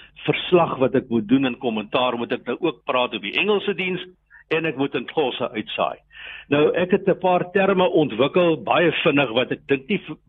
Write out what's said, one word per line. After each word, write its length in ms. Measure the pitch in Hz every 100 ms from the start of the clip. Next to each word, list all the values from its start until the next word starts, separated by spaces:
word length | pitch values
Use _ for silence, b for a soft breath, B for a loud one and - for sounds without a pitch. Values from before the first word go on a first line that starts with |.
| B - -
verslag 520 | 151 - 180 160 123
wat 160 | 170
ek 160 | 131 -
moet 160 | 117 104
doen 180 | 135
en 140 | 135 120
kommentaar, 580 | 127 107 107 139 127 120
moet 160 | 113
ek 140 | 123 -
nou 100 | 120
ook 240 | 165 -
praat 300 | - 127 123
op 80 | 110
die 160 | 98 143
Engelse 360 | 185 208 202
diens, 260 | 180 185 185 - - _ B _
en 160 | 160 160
ek 100 | 131
moet 180 | 139
in 120 | 139 117
Xhosa 440 | - 135 - 123
uitsaai. 440 | 113 - - 87 - _ B B B -
Nou, 240 | 143 151 -
ek 140 | 180
het 180 | 190 190
'n 100 | 180
paar 300 | 185 180 175
terme 360 | 202 196 190 180
ontwikkel, 680 | 175 143 107 127 190 175 156
baie 300 | 110 131 170 -
vinnig, 260 | 170 143 135
wat 200 | 113 120
ek 140 | 135 -
dink 220 | 139 135
nie 100 | 202
v-, 180 | - 156